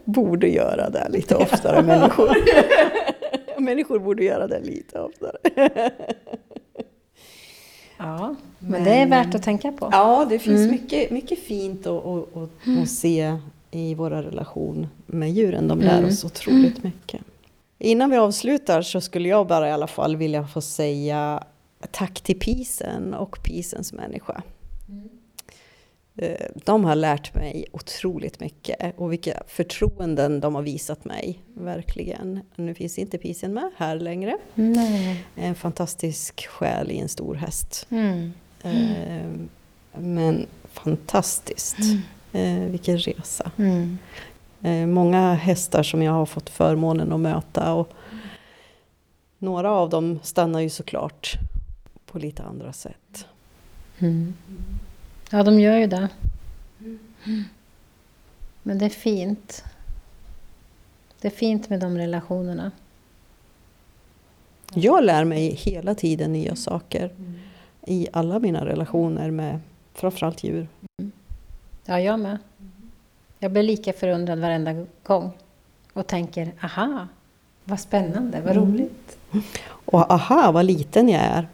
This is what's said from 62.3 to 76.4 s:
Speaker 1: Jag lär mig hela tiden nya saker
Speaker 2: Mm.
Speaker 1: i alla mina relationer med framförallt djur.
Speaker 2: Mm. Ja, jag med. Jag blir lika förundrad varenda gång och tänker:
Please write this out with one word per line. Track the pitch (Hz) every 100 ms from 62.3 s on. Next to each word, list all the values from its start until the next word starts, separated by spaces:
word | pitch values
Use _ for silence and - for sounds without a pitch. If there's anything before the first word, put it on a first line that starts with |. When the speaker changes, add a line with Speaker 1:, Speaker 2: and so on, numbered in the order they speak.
| 185 180 165 185 - _ _ _ _ _ _ _ _ _ _ _ _ _ _ _ _ _ _ -
Speaker 1:
Jag | 175 196 359
lär | 226 156 165
mig | 156 160
hela | - - 175 185 208
tiden | 165 160 156
nya | 160 160 -
saker | - 175 - - 180 185
Speaker 2:
Mm. | 180 175 190 - - _ -
Speaker 1:
i | 185 170
alla | 170 165 208
mina | 220 160 147
relationer | 156 160 170 165 156 156
med | 156 151 160 - _ _
framförallt | - 185 185 160 165
djur. | 160 165 160 - 190 -
Speaker 2:
Mm. | 202 - - - - - - - -
Ja, | 269
jag | 190 220
med. | 202 208 - - 196 - 226 - _ _ _ _
Jag | 196
blir | 202
lika | 214 208 196
förundrad | 180 185 175 175 165
varenda | 170 165 156 160 175 _
gång | - 190 180 - _ _ _ _ _
och | 196 190
tänker: | 180 170 175